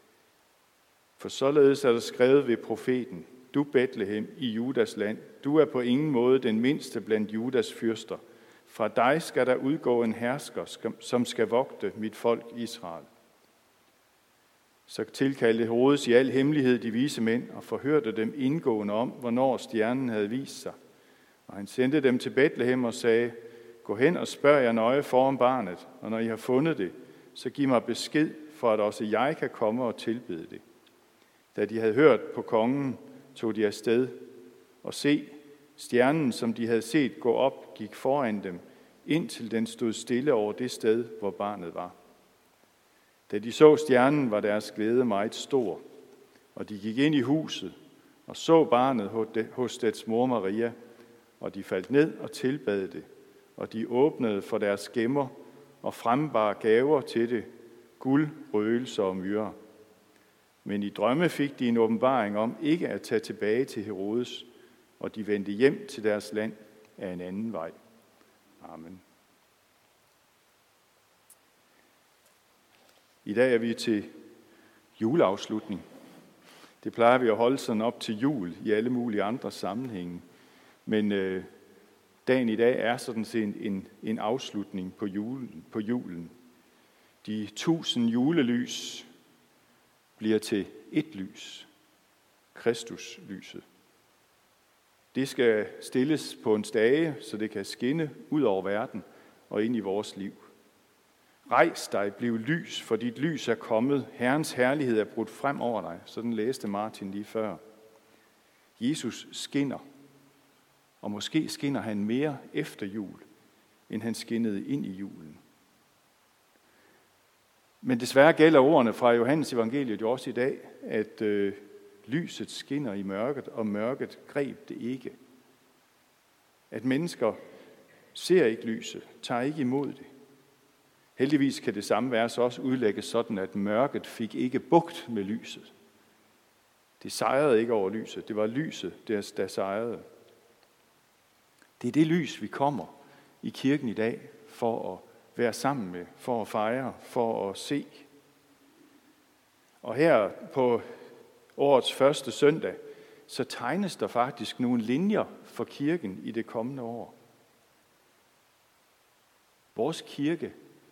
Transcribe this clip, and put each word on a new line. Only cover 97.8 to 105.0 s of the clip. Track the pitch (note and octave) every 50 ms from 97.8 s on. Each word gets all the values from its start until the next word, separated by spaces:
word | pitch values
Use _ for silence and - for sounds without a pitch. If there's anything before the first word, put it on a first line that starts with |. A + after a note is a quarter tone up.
| A#2+ B2+ D3+ E3+ D#3 C#3+ D#3 - - -
ud | D3 D3+
over | C3+ G#2+ F#2+ F#2
verden | F2 G2 G2+ G#2+ B2+ - - G2 - - - - - - _ _ _ _
og | G2+ G#2 A2
ind | A#2 B2
i | A2
vores | F#2+ G2 F#2+ G#2 G2+ - -
liv. | G2 G2 - - - - - - _ _ _ _ _ _ _ _ _ _ _ _ _ _ _ _ _ _ -
"Rejs | A#2+ C3+ E3 E3 - - -
dig, | - A#2+ A2+ B2 - -
bliv | - A#2+ A#2+ A2+
lys, | A2 A2 C#3 C3 B2 G#2 - - -
for | - - A#2
dit | G#2+ A#2+ B2 A2+ B2
lys | C#3 E3+ D3+ - -
er | B2 A2
kommet. | - - - A2+ A2 B2 C#3 C#3+ C3 B2 - -
Herrens | - B2 B2+ C#3+ D#3 A#2+ -
herlighed | - B2+ B2 B2+ C#3+ D#3 C#3 B2 A2+
er | G#2+